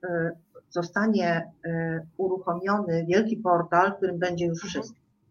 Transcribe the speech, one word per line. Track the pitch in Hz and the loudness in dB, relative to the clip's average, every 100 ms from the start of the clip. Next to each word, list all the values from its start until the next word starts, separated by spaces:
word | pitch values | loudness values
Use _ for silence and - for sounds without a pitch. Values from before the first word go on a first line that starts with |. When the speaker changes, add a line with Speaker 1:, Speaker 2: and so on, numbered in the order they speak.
| 180 | -4
Speaker 1:
y, | 170 165 170 _ - _ | -2 -2 -4 _ -20 _
zostanie, | 175 170 202 220 196 175 165 - - 165 | -6 -4 0 2 2 2 0 -4 -10 -4
y, | 165 165 165 - - | -2 -2 -4 -6 -4
uruchomiony | 190 185 185 175 196 208 175 165 165 | -2 -2 -2 -2 0 0 0 -2 2
wielki | 196 220 226 | 2 2 0
portal, | 180 170 170 175 196 | 2 2 4 4 4
w | 196 | 2
którym | 185 175 | -2 0
będzie | 180 175 170 | -2 0 -2
już | 165 | -2
Speaker 2:
Mhm. | 185 | -6
Speaker 1:
wszystko. | 143 - - _ _ _ | -6 -8 -12 _ _ _